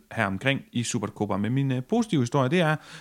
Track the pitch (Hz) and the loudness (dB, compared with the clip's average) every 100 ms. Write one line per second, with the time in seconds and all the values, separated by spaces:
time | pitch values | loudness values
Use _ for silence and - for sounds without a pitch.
0 | - - 101 95 131 139 - - 117 117 | -8 -4 -2 0 0 -2 -2 -4 -2 -2
1 | 101 - 104 98 104 131 139 127 127 226 | -4 -4 -2 0 0 0 0 -2 0 0
2 | 226 156 117 147 127 180 156 156 - - | 2 2 2 2 2 2 2 0 -4 -20